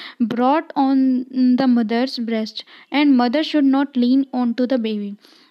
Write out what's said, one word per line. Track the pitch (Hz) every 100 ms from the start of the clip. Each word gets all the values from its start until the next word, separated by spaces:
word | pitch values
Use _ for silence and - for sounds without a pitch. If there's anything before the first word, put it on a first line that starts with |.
| - - 226
brought | 233 254 302 330 -
on | 269 269 262 254 254
the | 262 254 247 262
mother's | 240 220 233 262 254 226
breast | 220 220 - - - -
and | 277 294 254
mother | 240 285 311
should | 302 277 269
not | 277 254
lean | 240 269 269 254
on | 240
to | 226 254
the | 262
baby। | 220 208 202 202 _ _ _